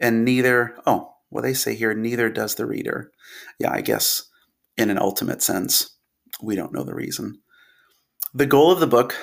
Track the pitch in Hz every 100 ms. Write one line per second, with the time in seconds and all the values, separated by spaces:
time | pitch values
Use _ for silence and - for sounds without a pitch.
0 | 120 113 123 127 127 123 120 - 143 107
1 | - _ _ - 123 131 117 110 113 107
2 | 117 120 113 110 107 - 117 - - -
3 | - _ - - - - - - - 55
4 | - - - _ _ _ _ - 107 98
5 | 98 - 90 - - 95 95 - - _
6 | _ _ _ - 107 98 - - - -
7 | - - - - _ _ _ _ _ _
8 | _ _ - 131 139 139 165 175 139 120
9 | 123 -